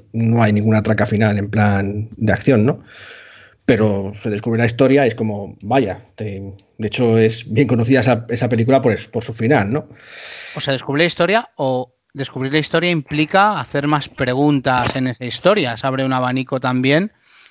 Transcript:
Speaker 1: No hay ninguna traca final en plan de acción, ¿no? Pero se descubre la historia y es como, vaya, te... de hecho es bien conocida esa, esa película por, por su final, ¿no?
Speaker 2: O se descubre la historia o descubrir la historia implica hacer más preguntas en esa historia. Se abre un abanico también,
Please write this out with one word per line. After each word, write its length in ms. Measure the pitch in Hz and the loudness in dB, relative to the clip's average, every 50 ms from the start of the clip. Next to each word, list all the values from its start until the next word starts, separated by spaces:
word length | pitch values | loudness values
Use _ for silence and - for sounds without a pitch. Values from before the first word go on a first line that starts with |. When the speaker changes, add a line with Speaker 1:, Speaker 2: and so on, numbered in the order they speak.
| - _ - | -12 _ -4
Speaker 1:
No 300 | 113 113 113 113 117 113 | -2 0 2 2 2 2
hay 100 | 107 107 | 2 2
ninguna 300 | 104 104 110 110 107 104 | 2 2 2 2 2 2
traca 240 | 110 110 107 107 | 0 0 0 0
final 320 | 110 110 104 110 107 101 104 | 0 0 2 2 2 2 0
en 100 | 98 101 | -2 -2
plan 640 | 107 110 104 104 101 98 98 98 101 107 110 113 - - | 0 2 2 2 2 0 -2 -2 -4 -6 -8 -10 -6 -2
de 140 | 113 107 95 | 0 0 0
acción, 320 | - - - 135 110 104 | 2 2 4 4 4 4
¿no? 160 | 123 - - - - - - - - - - - - - - - - _ _ _ | 2 0 -2 -8 -16 -20 -20 -20 -20 -20 -20 -20 -20 -20 -20 -20 -20 _ _ _
Pero 480 | - 127 104 110 107 101 98 95 95 101 - - | 2 2 4 4 2 2 -2 -4 -6 -10 -8 -6
se 60 | 120 | -6
descubre 280 | 104 104 - 117 113 113 | -6 -4 -2 -2 0 2
la 80 | 117 | 2
historia 380 | 117 117 - 135 131 135 143 139 | 0 2 2 4 4 6 4 4
y 20 | 120 | 2
es 60 | 110 | 0
como, 420 | 113 117 110 104 101 101 95 - - - | -2 -4 -4 -4 -6 -8 -10 -14 -12 -6
vaya, 380 | 101 123 139 127 98 90 - - _ _ | 0 0 0 0 0 -4 -8 -12 _ _
te... 360 | - 110 107 98 95 98 98 95 98 _ _ _ - | -10 -10 -8 -8 -10 -12 -12 -14 -18 _ _ _ -8
de 80 | 110 | -8
hecho 300 | 104 - - 123 117 113 113 | -6 -2 0 2 4 4 4
es 320 | 113 110 113 - - - 110 | 4 4 2 -2 -6 -2 2
bien 140 | 123 147 | 2 2
conocida 340 | 110 120 117 117 113 135 131 | 4 2 0 2 2 2 2
esa, 240 | 120 131 123 117 117 - | 4 2 2 0 0 -6
esa 200 | 120 113 139 117 | -4 -4 -2 0
película 300 | 123 113 113 120 135 135 - | 0 0 2 2 2 4 4
por, 120 | 123 107 - - - | 2 0 0 -4 -8
por 140 | - 120 - | -8 -8 -8
su 80 | - 113 | -8 -6
final, 400 | 110 113 117 151 127 101 101 120 | -4 0 2 2 2 2 0 -2
¿no? 160 | 151 151 - - - - - - - - - - - - - - | -4 -6 -8 -16 -20 -20 -20 -20 -20 -18 -18 -18 -18 -18 -14 -12
Speaker 2:
O 60 | 156 | -8
se 100 | - - | -4 -4
descubre 300 | 135 123 - - 135 143 170 | -4 -4 -4 -2 0 0 0
la 40 | |
historia 420 | 170 - - 175 175 196 226 240 - _ | 0 2 0 0 2 2 0 -2 -4 _
o 360 | - 147 131 131 127 127 - _ _ _ _ - | -4 -2 -2 -2 -2 -4 -8 _ _ _ _ -12
descubrir 360 | 135 135 - - 131 131 135 139 | -10 -10 -8 -6 -6 -4 0 0
la 80 | 156 | 0
historia 300 | 147 - - 165 165 175 | 0 0 0 0 0 0
implica 680 | 175 160 139 - 147 147 156 151 - 190 196 214 208 160 | 0 -2 -2 -4 -2 -2 -2 0 2 2 2 2 0 -2
hacer 280 | 123 - - 143 139 147 | -6 -6 -4 -4 0 0
más 200 | 151 143 143 - | 0 -2 -2 -6
preguntas 840 | - - 135 123 123 131 143 147 147 139 123 139 127 127 123 120 - | -6 -4 -4 -2 0 2 2 2 2 2 2 0 0 0 0 -2 -2
en 120 | 135 131 127 | -2 -4 -4
esa 160 | 120 - 127 | -4 -6 -8
historia. 500 | 120 113 - - 175 208 214 156 123 117 | -10 -10 0 2 2 2 2 0 -2 -4
Se 100 | 110 - | -4 -4
abre 160 | 135 131 131 135 | -4 -2 -2 -2
un 80 | 131 131 | -2 0
abanico 460 | 127 127 123 127 131 131 127 - 131 | 0 -2 -2 -2 -4 -4 -4 -4 -4
también, 520 | 127 131 127 127 127 135 143 160 190 214 - _ _ _ _ _ - - | -2 -2 -2 0 2 2 2 2 2 -2 -6 _ _ _ _ _ -20 -20